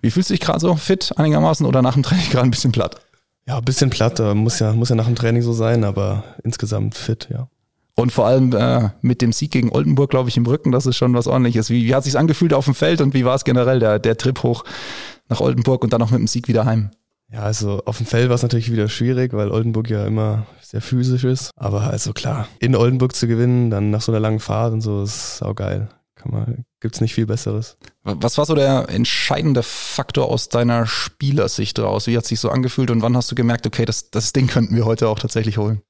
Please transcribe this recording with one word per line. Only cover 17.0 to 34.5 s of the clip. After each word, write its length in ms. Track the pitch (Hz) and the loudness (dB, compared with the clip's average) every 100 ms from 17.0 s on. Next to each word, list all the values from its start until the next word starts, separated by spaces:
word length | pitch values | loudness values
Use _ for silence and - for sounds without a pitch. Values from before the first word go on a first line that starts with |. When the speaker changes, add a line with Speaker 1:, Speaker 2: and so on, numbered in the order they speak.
| _ _ _ | _ _ _
Speaker 2:
Ja, 120 | 113 | -6
also 400 | 104 107 104 101 - | -4 -2 -2 -4 -4
auf 120 | - | -6
dem 80 | 113 | -2
Feld 240 | 117 123 | 0 2
war's 120 | 120 | 2
natürlich 300 | 120 117 113 | 2 0 0
wieder 160 | 117 107 | 0 -2
schwierig, 460 | - 120 127 127 | 0 -2 0 0
weil 180 | 104 104 | -2 -2
Oldenburg 380 | 110 113 110 113 | 0 0 -2 -2
ja 160 | 107 104 | -2 0
immer 400 | 110 107 107 107 - | 0 0 -2 -4 -12
sehr 180 | - - | -10 -8
physisch 460 | - 127 123 127 123 | -4 -2 0 0 0
ist. 260 | 127 - - | -2 -4 -8
Aber 320 | 101 101 107 | -4 -2 -2
also 240 | 107 - | -2 -4
klar, 340 | 107 127 131 107 - | -6 -4 -4 -6 -4
in 140 | 120 | 0
Oldenburg 440 | 131 117 127 127 - | 2 2 2 0 0
zu 100 | 117 | 0
gewinnen, 420 | 113 123 123 120 | 2 2 2 2
dann 200 | 104 104 | 0 0
nach 100 | 107 | 0
so 140 | 110 | 0
einer 80 | 110 | 0
langen 180 | 110 107 | 0 -2
Fahrt 320 | - 107 117 | -2 -2 0
und 80 | 110 | -2
so, 240 | 107 101 | -2 -2
ist 360 | 101 107 - - | -4 -6 -10 -8
saugeil. 500 | - 104 98 98 107 _ _ _ | -6 -4 -4 -4 -6 _ _ _
Kann 160 | - | -8
man, 320 | - 110 123 123 _ | -6 -4 -8 -10 _
gibt's 220 | 113 - | -8 -4
nicht 120 | 117 | -2
viel 120 | - 110 | -2 -2
Besseres. 500 | 110 - 104 110 - - _ | -2 -4 -6 -8 -14 -20 _
Speaker 1:
Wa-, 120 | - 98 | -8 -4
was 160 | 107 - | -2 -2
war 80 | 147 | 0
so 100 | 156 | 2
der 320 | 139 135 - | 4 2 0
entscheidende 760 | - 120 - - 139 156 127 | -2 0 0 0 0 2 0
Faktor 680 | 113 - - - - - 131 | 0 -6 -8 -6 -4 -2 0
aus 180 | 127 - | -2 -2
deiner 400 | 120 120 117 113 | 0 2 0 0
Spielersicht 920 | - - _ 135 139 98 - 104 - | -4 -6 _ -2 0 0 -2 -4 -2
raus? 280 | 107 104 104 | -2 -2 0
Wie 80 | 117 | -2
hat's 140 | - | 0
sich 100 | 117 | -2
so 100 | 113 | -2
angefühlt 420 | 131 127 - 127 | 0 -2 0 0
und 100 | 117 | 2
wann 160 | 113 123 | 2 0
hast 120 | 120 | 0
du 60 | 127 | 0
gemerkt, 320 | 117 117 - | 0 0 -4
okay, 160 | - | -2
das, 260 | 117 110 - | -2 -2 -4
das 220 | 104 113 | -4 -2
Ding 160 | - | 0
könnten 300 | 127 | 2